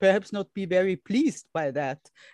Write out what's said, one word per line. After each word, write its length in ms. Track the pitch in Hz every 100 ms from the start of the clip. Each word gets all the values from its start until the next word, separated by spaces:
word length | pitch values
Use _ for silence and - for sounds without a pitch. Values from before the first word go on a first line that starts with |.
perhaps 320 | 190 196 -
not 200 | 202 190
be 120 | - 190
very 300 | 180 190 185
pleased 500 | - 214 302 - -
by 160 | 165 147
that. 280 | 135 139 143 _ _ -